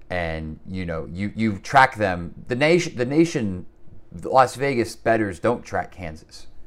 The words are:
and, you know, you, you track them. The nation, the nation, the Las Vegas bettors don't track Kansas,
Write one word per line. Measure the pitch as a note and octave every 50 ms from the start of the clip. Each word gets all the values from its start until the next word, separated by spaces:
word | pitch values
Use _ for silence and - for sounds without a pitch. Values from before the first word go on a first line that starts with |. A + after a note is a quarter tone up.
| - -
and, | F2+ F2 E2+ D#2+ D#2+ D#2 D#2 D#2 D#2 - - -
you | F#2 F#2 F#2
know, | E2+ E2 D#2+ - -
you, | E2 F2+ G#2 G#2+ -
you | G#2+ A2+ A2 G2+ F#2
track | - - - C3+ C3 C3 -
them. | G#2 G#2+ F#2+ F2+ F2 F2 F2 - - - -
The | B2+
nation, | A#2+ D3 D#3 F3 F3 E3+ D#3 - G#2+
the | B2
nation, | B2 C#3+ D#3+ E3+ E3 - D3 A2+ G2+ F#2 F2+ - - - - - - - - - -
the | - F2 G2 -
Las | - C3 C3 - -
Vegas | A#2+ C#3 C#3 C3+ A#2 G#2+ - -
bettors | - - A#2+ A2+ A2 G#2 G2 F2+ -
don't | - F2+ E2 D#2+ -
track | - - F#2 F2 -
Kansas, | - - F2+ D#2+ D#2+ D#2+ - - - - - - - - -